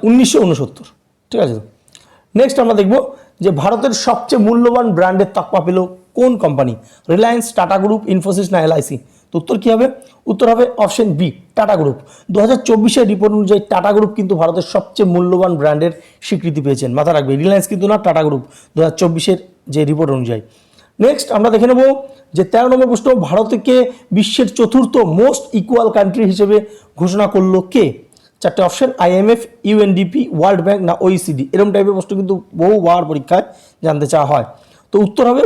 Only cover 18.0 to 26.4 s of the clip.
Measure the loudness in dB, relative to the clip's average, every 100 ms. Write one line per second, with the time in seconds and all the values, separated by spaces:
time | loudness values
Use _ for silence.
18 | 0 0 0 -2 -8 _ _ -2 -2 0
19 | -2 -2 -2 -4 -6 _ -6 -2 -2 0
20 | -2 -2 -4 -8 -10 _ _ _ _ 0
21 | 0 0 -2 0 2 2 2 4 4 2
22 | -6 -20 _ -4 0 2 2 2 2 2
23 | 2 0 0 -2 0 -2 2 2 2 -4
24 | _ -2 0 0 -2 0 2 2 2 0
25 | 0 2 2 0 -4 -6 0 0 2 0
26 | -2 0 -2 0